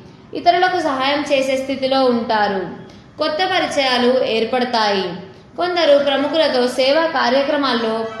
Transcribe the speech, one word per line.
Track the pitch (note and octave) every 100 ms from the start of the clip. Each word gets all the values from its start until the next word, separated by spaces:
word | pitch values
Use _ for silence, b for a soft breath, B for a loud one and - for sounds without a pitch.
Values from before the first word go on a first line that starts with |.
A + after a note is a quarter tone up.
| B B B
ఇతరులకు | - D#4+ F4 F4+ F4+
సహాయం | D#4 C4 C4 D4
చేసే | C#4+ C#4 C4 C4
స్థితిలో | C4 C4+ C4 C4+ C4
ఉంటారు. | A#3+ A3+ A3 G3+ G3 F3 - - B B -
కొత్త | D4+ D#4 F#4
పరిచయాలు | F4+ D#4 D4 C4 B3 A#3+ B3+
ఏర్పడతాయి. | - A3 A3+ B3+ A#3+ A#3+ G#3+ G3+ F#3 F3 - B B -
కొందరు | F4 F4 D#4 C#4+
ప్రముఖులతో | C#4 C4+ C#4+ D#4+ D4 B3+ B3
సేవా | B3 C4 D4+ E4
కార్యక్రమాల్లో | C#4 A#3+ C4 C#4 D4 C4+ A#3 A3+ A3 A3 -